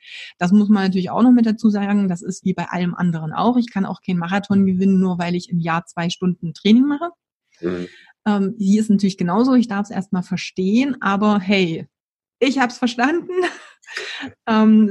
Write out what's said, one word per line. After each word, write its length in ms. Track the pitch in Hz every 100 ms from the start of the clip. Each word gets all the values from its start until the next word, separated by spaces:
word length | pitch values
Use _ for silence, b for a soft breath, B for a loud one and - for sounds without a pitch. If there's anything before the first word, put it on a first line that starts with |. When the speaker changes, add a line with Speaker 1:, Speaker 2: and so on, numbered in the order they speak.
| B B B -
Speaker 1:
Das 120 | 175
muss 160 | 208 202
man 140 | 208
natürlich 280 | 190 185 175
auch 100 | 180
noch 120 | 247
mit 120 | 240 226
dazu 240 | 214 220
sagen. 380 | 202 202 202 196
Das 160 | 175
ist 220 | - 180 190
wie 80 |
bei 160 | 180 170
allem 260 | 175 180 -
anderen 380 | 175 160 156
auch. 240 | - 208 247
Ich 140 | 233
kann 140 | 196 196
auch 160 | 190
keinen 160 | - 175
Marathon 480 | 170 196 - 196 190
gewinnen, 340 | 185 196 190
nur 200 | 190 180
weil 160 | 175 180
ich 140 | -
im 100 | 175
Jahr 260 | 165 165 -
zwei 240 | - 170
Stunden 440 | - 185 175 165
Training 340 | - 202 233 285
mache. 220 | 285 339 - _ _ _ B
Speaker 2:
Mhm. 260 | 87 90 90 B B _ 214
Speaker 1:
Ähm, 300 | 202 196 226
hier 240 | 190 214
ist 80 | 214
natürlich 280 | 202 196 -
genauso, 360 | 175 196 262
ich 140 | 254 220
darf 180 | 202 208
es 60 |
erstmal 320 | 190 185 185
verstehen, 720 | 175 175 - - 185 226 294 247
aber 380 | 196 196 214 202
hey, 460 | 185 202 175 156 147 _ _ _ _ -
ich 180 | 269 269
hab's 200 | 247 -
verstanden. 520 | 240 240 254 339 -
<laughs> 140 | 359 349 B B B B B B B 277 - -
Ähm, 420 | 220 220 214 208